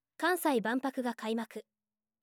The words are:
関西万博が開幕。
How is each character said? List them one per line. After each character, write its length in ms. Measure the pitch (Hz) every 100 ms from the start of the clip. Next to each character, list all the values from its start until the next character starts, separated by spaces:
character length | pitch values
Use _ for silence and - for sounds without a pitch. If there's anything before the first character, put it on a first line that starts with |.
| _ -
関 200 | 320 359
西 240 | 320 254
万 180 | 208 254
博 240 | 269 262
が 100 | 240
開 220 | 226 220 226
幕。 300 | 226 214 - _ _ _ _ _